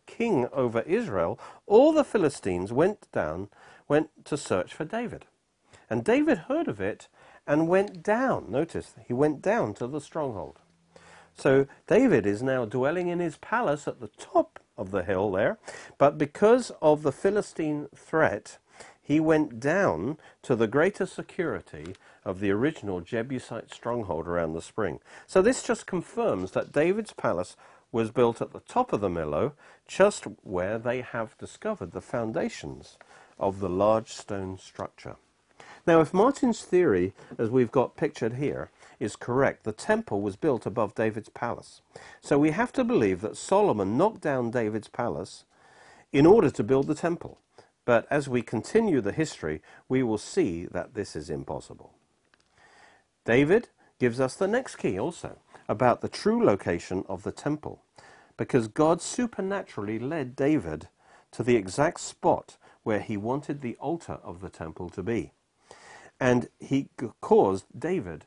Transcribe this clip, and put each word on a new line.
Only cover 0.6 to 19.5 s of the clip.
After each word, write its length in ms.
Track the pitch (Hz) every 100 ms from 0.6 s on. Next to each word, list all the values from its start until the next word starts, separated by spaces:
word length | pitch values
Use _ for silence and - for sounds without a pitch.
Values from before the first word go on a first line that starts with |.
| 123 113
Israel, 580 | 151 220 196 95 85 98 - - -
all 260 | 214 302
the 120 | 311
Philistines 680 | - 214 151 - 98 87 98
went 400 | 120 185 208 _
down, 380 | 117 78 85 101 _ - - -
went 380 | 147 156 _ -
to 120 | 151
search 380 | - 95 - -
for 100 | 160
David. 400 | 226 226 95 - _ _ _ _ - -
And 140 | 113
David 360 | 208 262 311 190 -
heard 180 | 311 -
of 120 | 101
it 280 | 98 - - _ - - -
and 200 | 151 165
went 360 | 190 202 185
down." 480 | 208 226 262 110 69
Notice, 420 | 123 165 85 - - -
he 60 |
went 280 | 123 151 139
down 320 | 185 226 117 101
to 120 | 123
the 140 | 147
stronghold. 580 | - 165 139 98 69 - _ _ _ - - - -
So 320 | - 147 135 139 - -
David 400 | 202 262 131 101
is 160 | 104
now 220 | 131 131 113
dwelling 420 | 127 135 175 175
in 120 | 175
his 180 | 170 -
palace 500 | - 233 190 147 143
at 120 | 139
the 100 | 110
top 500 | - - 339 - - _ -
of 140 | 95
the 120 | 98
hill 280 | 87 95 104
there, 260 | 95 135 220 - - - -
but 200 | 139 151
because 540 | 143 - 208 254 - -
of 220 | 156 151
the 100 | 151
Philistine 760 | - 196 208 - - 151 147 143 -
threat, 640 | - 160 123 101 - - _ - - _
he 200 | - 151
went 400 | 156 156 147